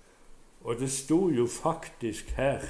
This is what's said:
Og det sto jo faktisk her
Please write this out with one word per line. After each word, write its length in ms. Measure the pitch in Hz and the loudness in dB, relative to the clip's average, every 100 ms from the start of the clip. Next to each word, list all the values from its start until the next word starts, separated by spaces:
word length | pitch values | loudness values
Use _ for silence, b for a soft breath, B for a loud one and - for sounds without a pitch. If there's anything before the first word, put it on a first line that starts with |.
| b b b b - - | b b b b -20 -10
Og 160 | 120 117 | -4 -2
det 100 | 135 | -2
sto 380 | - - 160 185 | -2 2 4 4
jo 140 | 127 120 | 4 2
faktisk 880 | - 160 160 - - 117 104 - - | 2 -2 -2 -6 -6 -4 -4 -6 0
her 300 | 135 104 | 0 0